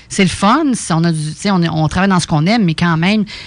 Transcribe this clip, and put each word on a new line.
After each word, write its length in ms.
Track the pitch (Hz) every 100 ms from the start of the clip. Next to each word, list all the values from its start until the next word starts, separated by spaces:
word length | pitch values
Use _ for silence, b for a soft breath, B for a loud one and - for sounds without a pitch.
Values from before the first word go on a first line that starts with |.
| B
c'est 140 | -
le 40 | 190
fun, 440 | - 202 269 302
si 180 | 226 -
on 120 | 165
a 80 | 170
du, 60 | 160
tu 160 | 151 151
sais, 140 | 208
on 120 | 190
est, 60 | 165
on 180 | 156 156
travaille 200 | 185 196
dans 100 | 180
ce 60 | -
qu'on 200 | 156 165
aime, 180 | 233
mais 100 | 175
quand 220 | 156 175 160
même, 280 | 175 214 196 B